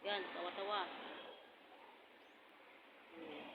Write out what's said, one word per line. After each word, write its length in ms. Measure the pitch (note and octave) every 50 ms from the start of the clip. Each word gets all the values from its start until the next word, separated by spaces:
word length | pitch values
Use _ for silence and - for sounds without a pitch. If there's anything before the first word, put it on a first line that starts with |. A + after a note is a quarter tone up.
| - G3
Yan, 160 | G#3 G3+ F#3+ F3
tawa-tawa. 560 | - F3 F3 F3 F3+ G3+ G3 G3+ G#3 G3+ F#3 E3+ - - - - - - - - - - - - - - - - - - - - - - - - - - - - - - - - - - - - - - - - - - - -
Hmm. 340 | E3 E3 D#3+ D#3 D3+ D3 D3+ D3 -